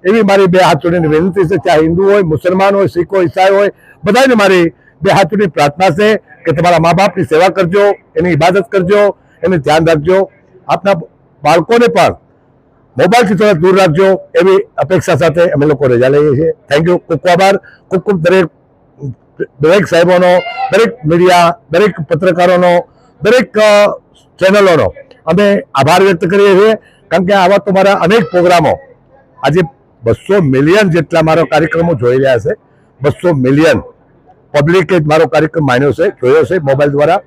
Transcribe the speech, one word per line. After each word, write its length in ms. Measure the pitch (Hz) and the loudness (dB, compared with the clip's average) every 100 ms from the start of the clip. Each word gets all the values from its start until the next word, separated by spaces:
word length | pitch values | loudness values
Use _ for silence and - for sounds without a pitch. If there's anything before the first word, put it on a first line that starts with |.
એવી 180 | 180 226 | 0 0
મારી 240 | 202 196 190 | 2 2 2
બે 120 | 185 | 2
હાથ 240 | 175 165 | 2 0
જોડીને 260 | 170 175 156 | -2 -2 0
વિનંતી 360 | 156 185 185 | 0 -2 -2
છે. 120 | 170 185 | -2 -2
ચાહે 240 | 185 160 | 0 0
હિન્દુ 220 | 160 170 | 0 0
હોય, 200 | 196 202 | 0 0
મુસલમાન 520 | 180 156 175 185 196 | 0 -2 -2 0 0
હોય, 120 | 202 185 | 0 -2
શીખ 240 | 170 170 | -4 -4
હોય, 140 | 196 | -2
ઈસાઈ 260 | 175 - 190 | -2 0 0
હોય, 200 | 196 202 - - _ | 2 0 -4 -20 _
બધાને 300 | - 220 269 | -2 0 2
મારી 300 | 233 196 185 170 - _ _ | 2 2 2 0 -4 _ _
બે 80 | 190 | -2
હાથ 140 | 165 | 0
જોડીને 260 | 185 202 202 | 0 -2 -4
પ્રાર્થના 400 | 147 143 151 190 | 0 -2 0 -2
છે 260 | 156 208 214 | 0 0 0
કે 360 | _ - - | _ -10 -6
તમારા 260 | 156 170 170 | -2 2 2
મા 140 | 165 | 2
બાપની 320 | 170 196 190 | 2 0 -2
સેવા 240 | 160 156 185 | -2 2 0
કરજો, 320 | 185 175 202 202 196 _ 160 | 0 -2 0 0 -2 _ -4
એની 140 | 180 | -2
ઇબાદત 380 | 156 165 190 190 | 0 0 0 -2
કરજો, 480 | 196 180 208 202 - _ _ | -4 0 0 0 -4 _ _
એનું 160 | 170 160 | -4 -2
ધ્યાન 280 | 135 156 165 | 0 0 0
રાખજો, 440 | 160 147 185 190 _ _ - - | -2 0 -2 -2 _ _ -20 -6
આપના 260 | 156 202 185 - _ _ _ | -4 -2 -4 -6 _ _ _
બાળકોને 440 | 147 165 160 233 240 | 0 0 2 0 2
પણ 300 | 226 143 90 _ _ _ _ _ _ _ - | 2 0 -2 _ _ _ _ _ _ _ -2
મોબાઈલથી 380 | 175 233 214 | 0 2 0
થોડા 180 | 196 208 | 0 0
દૂર 260 | 180 180 190 | 0 0 2
રાખજો, 420 | 190 151 190 190 - | 0 2 0 0 -4
એવી 240 | 165 185 190 - - | -2 2 0 -2 -8
અપેક્ષા 400 | 143 185 - 156 | -4 -2 -2 -2
સાથે 340 | 165 156 175 | 0 0 -2
અમે 160 | 151 147 | 0 -2
લોકો 200 | 135 139 | 0 0
રજા 220 | 120 127 | 0 2
લઈએ 260 | 143 151 135 | 0 0 0
છીએ. 140 | 160 | -2
Thank 380 | - _ 147 165 | -6 _ -2 0
you, 100 | 180 | -2
ખૂબ 220 | _ 160 | _ -4
ખૂબ 100 | 180 | 0
આભાર, 260 | 175 190 202 - - _ | 2 2 0 -6 -20 _
ખૂબ 120 | 185 | -6
ખૂબ 180 | - 190 | -4 -2
દરેક, 260 | 165 190 170 _ _ _ _ _ 139 - _ _ - 131 | 0 0 -2 _ _ _ _ _ -16 -16 _ _ -14 _
દરેક 260 | 151 196 165 | 0 0 0
સાહેબોનો, 540 | 170 175 180 180 180 175 - - | 0 2 2 2 0 -2 -8 -4
દરેક 340 | 190 226 - 151 | 0 -2 -2 -4
મીડિયા, 540 | 170 180 175 175 175 _ | 0 2 2 2 -2 _
દરેક 300 | 165 208 - 147 | -2 -2 -2 -6
પત્રકારોનો, 800 | 165 185 175 180 180 180 175 170 _ _ _ | -2 -2 0 0 2 2 0 -4 _ _ _
દરેક, 360 | 180 247 - 214 | 0 0 0 0
અ, 280 | 214 208 208 - _ _ _ _ | 2 4 2 -2 _ _ _ _
ચેનલોનો 540 | 185 202 196 160 98 - - _ - | 0 2 2 2 -2 -6 -20 _ -4
અમે 360 | 180 202 202 - | 0 0 0 -4
આભાર 280 | 139 139 180 | -2 0 2
વ્યક્ત 240 | 196 170 180 | 2 0 -2
કરીએ 280 | 202 202 | 0 2
છીએ, 200 | 190 214 214 _ _ _ | 2 2 0 _ _ _
કારણ 160 | 165 | -4
કે 80 | 185 | 0
આવા 260 | 202 180 196 | 0 2 0
તો 140 | 202 | 0
મારા 200 | 190 190 | 0 0
અનેક 380 | 196 170 226 202 | 0 0 0 0
પ્રોગ્રામો 480 | 180 175 175 143 92 - _ _ _ _ _ | 0 2 2 0 -4 -8 _ _ _ _ _
આજે 180 | 135 160 180 _ _ _ | -4 -2 -4 _ _ _
બસો 400 | 113 110 - 202 | -6 -6 -2 -2
મિલિયન 480 | 151 131 147 202 202 | 0 0 2 2 2
જેટલા 320 | 165 147 165 | -2 -2 -2
મારા 200 | 160 160 | 0 0
કાર્યક્રમો 520 | 156 156 160 160 170 | 0 -2 -2 -2 -2
જોઈ 220 | 151 120 127 | -2 -2 0
રહ્યા 220 | 135 123 | 0 -2
છે. 120 | 110 214 _ _ _ _ | -2 -8 _ _ _ _
બસો 300 | 143 - 175 | -6 -2 -2
મિલિયન 480 | 147 127 139 160 117 - - _ _ _ _ _ | 0 0 2 2 0 -4 -20 _ _ _ _ _
પબ્લિકે 460 | 147 143 180 160 180 | -2 0 0 0 -2
જ 60 | 151 | 0
મારો 200 | 156 160 | 0 0
કાર્યક્રમ 400 | 151 156 170 143 | 0 -2 -4 -2
માણ્યો 260 | 123 143 | 0 -2
છે, 160 | 127 185 | -2 -4
જોયો 360 | - 123 151 | -2 0 0
છે 140 | 151 180 | 0 -2
મોબાઈલ 320 | 143 135 147 | -2 0 0
દ્વારા, 300 | 143 151 190 | 0 0 -2